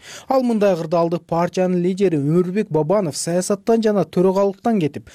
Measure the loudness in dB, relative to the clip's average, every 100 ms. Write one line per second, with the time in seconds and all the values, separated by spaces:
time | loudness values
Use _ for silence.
0 | -20 -12 -2 0 0 2 2 0 0 0
1 | 0 -2 -4 -2 -2 0 0 0 0 0
2 | 0 0 0 2 0 -2 -2 0 0 0
3 | -2 -4 -4 -2 -2 -2 0 0 2 0
4 | 0 2 2 2 0 0 -2 0 0 -4
5 | -16